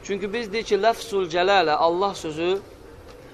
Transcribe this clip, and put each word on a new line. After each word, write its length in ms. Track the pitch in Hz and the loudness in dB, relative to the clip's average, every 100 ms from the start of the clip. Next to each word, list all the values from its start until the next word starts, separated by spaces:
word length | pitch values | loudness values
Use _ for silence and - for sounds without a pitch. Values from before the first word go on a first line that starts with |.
Çünki 300 | - 196 202 | -6 -6 -4
biz 200 | 220 226 | -6 -4
deyik 140 | 214 208 | -6 -2
ki, 100 | 202 | 2
ləfzul 520 | 214 226 - 196 180 | 2 0 -4 -4 -2
cələlə, 420 | 175 180 202 160 | 0 4 4 4
Allah 420 | 151 165 175 202 | 4 2 2 -2
sözü, 460 | 185 165 151 170 196 - - - - - - - | -2 -8 -4 -2 -2 -4 -20 -20 -20 -20 -20 -20